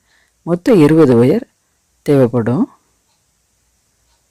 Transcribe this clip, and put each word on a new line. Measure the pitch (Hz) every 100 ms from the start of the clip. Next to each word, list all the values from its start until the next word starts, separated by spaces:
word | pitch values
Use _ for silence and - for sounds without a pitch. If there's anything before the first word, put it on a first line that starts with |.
| _ _ _ _ 165
மொத்தம் | 175 294 208 147
இருபது | 160 139 117
ஒயர் | 123 220 - _ _ _ _ _ -
தேவைப்படும். | 143 120 123 110 143 269 _ _ _ _ _ _ _ _ _ _ _ _ _ _ _ _